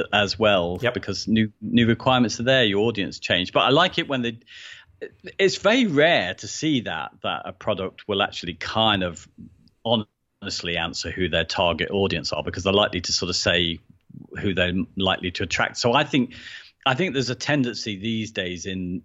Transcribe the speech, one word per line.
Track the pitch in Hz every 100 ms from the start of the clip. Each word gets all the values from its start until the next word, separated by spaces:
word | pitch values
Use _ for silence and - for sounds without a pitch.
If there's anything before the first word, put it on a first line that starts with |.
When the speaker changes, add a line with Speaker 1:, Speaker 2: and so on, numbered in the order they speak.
| -
Speaker 1:
as | 104 101 95
well, | 107 98 85 87
Speaker 2:
Yep. | 120
Speaker 1:
because | 101 - 95 -
new, | 110 107 -
new | 107 117 117
requirements | 117 131 127 117 -
are |
there, | 120 131
your | 110 98 113
audience | 107 80 -
change. | - 92 92
But | 143
I | 113
like | 143 180 180
it | 147
when | 131
they, | 117 117 - - - - - - - _ - -
it's | 196 -
very | 196 247 226
rare | 143 160 147 90
to | 92 110
see | - 156 135
that, | 95 82 62 -
that | 104 82
a | 92
product | - - 92 92 - -
will | 98
actually | 101 - 87
kind | 80 - 110 110 101
of | 90 82 - - - - _ _
honestly | 113 113 104 _ _ _ 95 - 87 85
answer | 82 85 82
who | 85 87
their | 82
target | 82 - 90 80 80
audience | 98 98 85 73
are, | 78
because | 71 -
they're | 95
likely | 98 104 87
to | -
sort | - 90
of | 87
say | 101 87 85 85 - _ _ - - -
who | 101
they're | 90 90 92 - -
likely | 95 - 90
to | -
attract. | 95 - 120 -
So | 120
I | 127
think, | 151 143 120 - - - - _ 135
I |
think | 127 185
there's | 135 120
a |
tendency | 123 - 147 120 101 117 98
these | 113 113 107
days | 104 92 87 98
in | 92 90 87